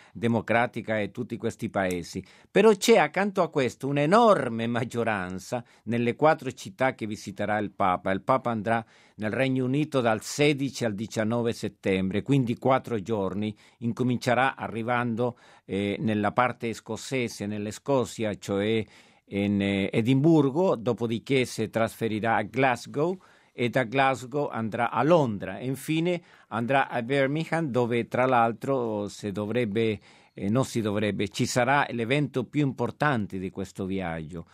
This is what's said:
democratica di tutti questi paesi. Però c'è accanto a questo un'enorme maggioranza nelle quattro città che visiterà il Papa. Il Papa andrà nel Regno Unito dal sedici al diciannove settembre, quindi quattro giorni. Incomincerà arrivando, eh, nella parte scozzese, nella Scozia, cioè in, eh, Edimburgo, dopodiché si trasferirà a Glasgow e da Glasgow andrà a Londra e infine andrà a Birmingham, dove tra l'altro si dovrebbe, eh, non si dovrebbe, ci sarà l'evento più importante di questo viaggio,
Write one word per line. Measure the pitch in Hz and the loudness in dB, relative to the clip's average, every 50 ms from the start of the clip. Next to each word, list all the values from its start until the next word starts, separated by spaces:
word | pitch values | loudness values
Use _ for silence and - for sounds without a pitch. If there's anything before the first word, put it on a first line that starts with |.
| - - _ | -20 -20 _
democratica | 90 104 117 117 110 - - 110 117 120 120 - 117 98 - 110 110 | -4 0 0 2 0 2 2 2 2 2 2 -2 -8 -6 -4 -2 -2
di | 101 98 | -2 -4
tutti | - 120 123 - 117 | -6 -8 -8 -8 -8
questi | 98 107 113 104 - 123 98 | -6 -4 -6 -4 -4 -8 -4
paesi. | - 104 95 90 90 87 82 - - 95 - - - - - _ | -2 0 0 0 -2 -4 -6 -8 -10 -10 -10 -12 -18 -20 -20 _
Però | - 185 202 226 | 2 6 6 6
c'è | 208 196 - 240 226 190 | 6 6 4 6 6 6
accanto | 156 147 - 180 202 208 190 190 | 6 4 2 -2 -2 0 0 0
a | 170 156 | -2 0
questo | - 147 127 117 - - - 135 | 2 0 0 0 -2 -4 -4 -2
un'enorme | 143 143 147 156 196 233 240 220 185 135 127 120 113 113 113 | 0 0 2 4 6 6 8 8 6 6 4 0 -2 -2 -2
maggioranza | 117 120 117 110 117 - 117 113 113 107 98 90 90 92 92 - - 127 120 117 - _ _ _ | -2 -2 -2 -2 -2 -2 -2 0 0 0 0 -2 -4 -8 -10 -8 -8 -8 -8 -8 -10 _ _ _
nelle | 107 117 117 120 123 110 | -4 -2 0 0 0 0
quattro | - 147 156 160 156 131 131 - | 4 4 4 4 4 0 -6 -8
città | - - 110 95 - 131 135 - | -8 -14 -16 -4 0 0 0 0
che | - 113 | -2 -6
visiterà | 104 104 98 - 104 87 - 104 101 104 107 | -8 -8 -10 -10 -12 -6 -6 -4 -2 0 -2
il | 107 98 | -2 -4
Papa. | - - 101 92 90 90 - 98 | -2 0 0 2 2 0 0 -2
Il | 95 98 | -2 -2
Papa | - - 131 127 - 120 | 0 0 0 0 0 -2
andrà | 113 110 95 113 113 117 113 - _ _ _ _ _ | -4 -2 0 0 0 0 -2 -6 _ _ _ _ _
nel | - 104 110 | -8 -6 -4
Regno | 101 117 135 135 131 131 127 | -2 0 0 0 0 0 0
Unito | 123 131 147 151 147 - 135 | 0 0 0 0 0 0 2
dal | 117 117 110 104 | 2 2 2 0
sedici | - - - - 147 147 156 131 139 123 - - 123 | -2 -6 0 2 4 4 4 2 -2 -4 -4 -4 -4
al | 110 101 | -4 -2
diciannove | 95 113 98 - 113 107 107 117 120 117 117 | -4 -6 -4 -2 -2 0 0 0 0 0 -2
settembre, | 110 - - 101 - _ - 104 95 92 92 95 92 101 | -2 -2 -6 -8 -8 _ 0 0 2 2 2 0 -2 -2
quindi | 90 - 139 139 127 113 120 - | 0 2 2 2 2 2 -2 0
quattro | - 127 131 127 - - 117 107 | 2 2 2 2 2 -2 -4 -4
giorni. | 87 98 113 104 95 95 90 104 104 107 107 - - - _ _ | -2 -2 -2 -2 -2 -2 -4 -4 -4 -6 -6 -8 -16 -20 _ _
Incomincerà | 117 120 104 - 127 127 123 117 - 131 120 120 131 135 - | -6 -6 -2 0 0 0 0 0 0 2 2 4 2 0 0
arrivando, | - 95 92 98 113 110 117 123 120 123 120 113 107 123 120 117 - - - - - _ | -4 -8 -8 -6 -6 -4 -2 0 0 0 0 0 0 -2 -2 -2 -6 -14 -20 -20 -20 _
eh, | - 95 98 101 101 101 - | -6 -4 -2 0 -2 -2 -2
nella | - 110 107 107 104 101 | 0 0 0 2 0 2
parte | 101 123 123 120 117 - - 117 | 2 2 2 2 0 -4 -6 -6
scozzese, | 104 - - - 110 104 - - 135 131 120 107 - - 101 | -6 -6 -8 -10 -10 -10 -8 -6 -4 -4 -4 -4 -6 -6 -6
nella | 101 107 107 104 107 | -6 -6 -6 -6 -8
Scozia, | 101 - - - 139 131 113 - - - 113 104 98 | -8 -8 -2 0 0 0 0 -2 -4 -4 -4 -4 -4
cioè | - - - 101 98 101 107 113 113 104 - - - - _ _ _ _ _ | -6 -4 -2 0 0 2 2 0 0 -2 -4 -10 -20 -20 _ _ _ _ _
in, | - 98 101 101 104 98 | -2 0 2 2 2 2
eh, | 98 101 101 98 98 - | 2 2 2 0 0 0
Edimburgo, | - - 107 120 135 135 139 170 165 156 139 135 123 165 185 190 143 117 | 0 0 2 4 2 4 6 6 6 6 4 4 2 2 2 2 0 0
dopodiché | 101 123 117 - 120 110 120 107 - - 143 131 123 | 0 -2 -2 -2 -2 -2 -4 -4 -2 0 0 0 0
si | - - - 110 92 | 0 -2 -4 -6 -4
trasferirà | - 110 113 110 - - 117 107 107 107 101 113 113 101 | 0 0 0 0 -2 -4 -4 -4 -2 -2 0 0 0 0
a | 110 | 0
Glasgow | 101 107 127 139 131 123 117 - 117 110 139 151 175 190 185 - _ _ _ _ _ | -2 -2 0 2 2 0 -2 -4 -8 -4 -4 -2 -2 -4 -6 -12 _ _ _ _ _
e | _ - 123 117 | _ -4 -4 -2
da | 107 135 127 | 0 -2 -2
Glasgow | 104 120 139 135 135 135 - 127 120 135 143 143 - | 0 0 0 2 2 0 -2 -6 -6 -6 -4 -4 -4
andrà | - 113 113 107 92 113 117 - | -4 -4 -4 -4 -2 -2 -2 -2
a | - 110 127 | 0 0 4
Londra | 151 175 160 139 117 104 92 95 85 95 104 | 4 4 4 4 2 0 -4 -6 -8 -8 -6
e | 123 | -6
infine | 131 135 135 - - 156 160 165 180 175 170 - - - - - _ | -6 -6 -6 -4 -2 -2 0 0 0 -2 -4 -6 -12 -20 -20 -14 _
andrà | - 113 120 117 139 139 - - | -4 -4 0 2 2 2 2 0
a | - 127 | -2 -4
Birmingham, | 113 117 139 143 135 135 147 156 160 - 160 165 165 139 | -4 -2 0 2 2 2 0 -2 -2 -2 -2 -2 -2 0
dove | 113 123 123 113 123 117 113 - | 0 0 0 2 0 0 -2 -2
tra | - 120 127 | 0 0 2
l'altro | 131 127 120 117 117 113 - - 127 139 131 120 113 107 104 101 98 | 4 4 4 4 2 0 -2 -4 -2 -2 0 0 -2 -2 -2 -4 -6
si | - - - 104 92 | -8 -8 -8 -6 -4
dovrebbe, | 107 104 104 107 123 123 104 98 113 113 113 104 101 - - - - _ _ _ | -4 -4 -2 0 0 0 0 0 0 0 0 0 -2 -8 -16 -20 -20 _ _ _
eh, | - 92 101 | -6 -2 0
non | 110 131 127 | 2 2 0
si | - - 120 | 0 -2 -2
dovrebbe, | 104 107 101 107 107 104 98 98 107 98 | -2 0 0 0 0 0 0 -2 -4 -4
ci | - - 131 | -2 -2 -2
sarà | - - 127 120 127 139 143 135 - | 0 2 2 2 4 4 2 2 0
l'evento | 120 120 117 110 135 147 147 123 - 131 117 | -2 -4 -2 0 0 0 0 0 -2 -4 -4
più | - - 147 147 | -2 -2 0 0
importante | 135 110 - 120 117 - _ 147 151 135 113 101 82 - 95 | 0 0 -2 -4 -4 -2 _ 0 0 2 0 -2 -4 -6 -6
di | 92 95 | -6 -6
questo | - 95 95 - - - 98 | -6 -8 -8 -8 -8 -8 -6
viaggio, | 92 95 95 90 85 82 82 80 73 90 85 85 - | -4 -4 -4 -4 -4 -6 -6 -8 -10 -12 -14 -14 -16